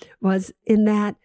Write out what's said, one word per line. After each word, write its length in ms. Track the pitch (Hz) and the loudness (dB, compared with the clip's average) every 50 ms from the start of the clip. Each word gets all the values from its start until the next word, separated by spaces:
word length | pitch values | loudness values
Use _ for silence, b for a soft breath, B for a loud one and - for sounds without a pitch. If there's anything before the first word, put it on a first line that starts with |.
| B B B B | B B B B
was 320 | - 190 190 190 190 - - _ _ | -2 -2 -2 -2 -4 -8 -14 _ _
in 180 | - 220 214 214 | 0 2 2 4
that 280 | 214 208 208 214 208 - - | 2 2 0 -2 -4 -8 -12